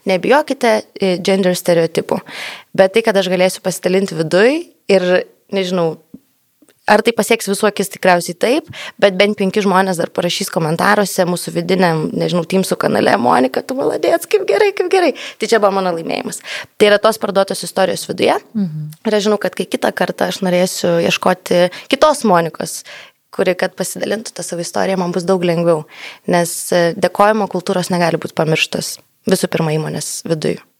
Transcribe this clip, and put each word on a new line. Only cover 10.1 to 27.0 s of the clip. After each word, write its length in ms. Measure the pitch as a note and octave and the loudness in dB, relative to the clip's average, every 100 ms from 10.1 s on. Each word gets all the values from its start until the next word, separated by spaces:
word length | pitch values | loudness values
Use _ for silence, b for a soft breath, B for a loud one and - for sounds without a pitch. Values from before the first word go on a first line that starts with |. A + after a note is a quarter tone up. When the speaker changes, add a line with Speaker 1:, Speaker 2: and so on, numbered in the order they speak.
| - F3 - F#3+ | -2 -2 -2 -4
Speaker 1:
komentaruose 760 | F3+ D#3 E3+ F#3 G#3 G3+ - F3 | -2 -2 0 2 2 2 0 0
mūsų 240 | F3 - | 0 -4
vidiniam, 560 | E3 E3+ F#3 F3+ D#3+ D#3 | -4 0 2 2 2 -2
nežinau, 320 | - E3 F3 D#3+ | -2 -2 -2 0
Teamsų 320 | F#3+ F3+ F3+ | 0 0 0
kanale, 360 | - G3+ - G3+ | 0 2 2 2
„Monika, 440 | A#3+ - C4 B3+ | 4 2 2 -2
tu 140 | - C4 | -4 -4
maladėc, 500 | A3+ - E4 E4 - | -2 0 0 0 2
kaip 200 | G#4 F#4+ | 0 2
gerai, 240 | G4 G#4 | 2 2
kaip 160 | G4 F4+ | 0 0
gerai.“ 240 | F#4+ E4+ - B B | 2 2 -2 B B
Tai 100 | G#3+ | 0
čia 120 | A3+ | 2
buvo 120 | G3+ | 4
mano 180 | G3 F#3 | 2 0
laimėjimas. 480 | E3 E3 - - - - B B - | -2 -4 -6 -6 -10 -12 B B 2
Tai 100 | G#3 | 4
yra 100 | G3+ | 4
tos 200 | A3 A3 | 2 0
parduotos 440 | G#3 F#3+ G3 F#3+ | 0 0 0 -2
istorijos 440 | F3 - F#3 G3 - | -6 -2 -2 -2 -6
viduje. 260 | F#3 A3+ F4+ - A3 | -4 -2 -2 -4 -6
Speaker 2:
Mhm. 340 | F#3 D#3 D3+ - A3+ | -4 -6 -10 -8 -2
Speaker 1:
Ir 80 | |
aš 100 | G#3+ G3+ | 0 0
žinau, 100 | G#3 | 0
kad 160 | F#3 - | -2 -6
kai 100 | F#3 | -6
kitą 260 | - A3+ | -2 -2
kartą 340 | - F3+ - F3+ | -2 -4 -2 -4
aš 100 | F#3 | -2
norėsiu 560 | F#3 F3 F#3 - F3 E3+ F3+ | 0 0 0 -2 -2 0 0
ieškoti 640 | - F#3 F3+ - F3+ F3+ B B | 0 0 -2 0 2 2 B B
kitos 340 | - D#4 C#4+ | 2 4 4
Monikos, 600 | A3 F3 E3 - F3+ - - B B B _ | 2 2 2 -4 -10 -10 -14 B B B _
kuri 220 | - F#3 F3+ | -2 0 0
kad 200 | F#3 - | -2 -4
pasidalintų 560 | F#3 F#3 - G#3 A3+ | -8 -6 -6 -6 -8
tą 100 | - | -12
savo 180 | F3 E3+ | -10 -8
istoriją, 360 | E3+ G3+ F#3 F#3+ | -6 -2 -2 0
man 140 | F3 | -2
bus 120 | F3+ | -2
daug 200 | F3 F#3+ | 0 0
lengviau, 400 | F3 E3+ E3+ D#3+ D3+ B B B - | 2 0 2 0 -2 B B B 0
nes, 460 | F3 E3+ - - | 0 0 -4 -2
e, 220 | F3+ E3+ | 2 2
dėkojimo 520 | G3 | 0